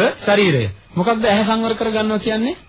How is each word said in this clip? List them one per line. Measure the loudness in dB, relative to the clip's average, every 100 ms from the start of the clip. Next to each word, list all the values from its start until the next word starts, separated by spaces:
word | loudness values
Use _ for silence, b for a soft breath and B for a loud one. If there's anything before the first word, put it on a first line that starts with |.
| 0 -2
ශරීරය. | 0 2 4 2 -2 -6 -8
මොකක්ද | -4 0 0
ඇහැ | 2 2
සංවර | 2 0 -2
කර | -2 -2
ගන්නවා | -2 0 -2
කියන්නේ? | -2 -2 -2 -4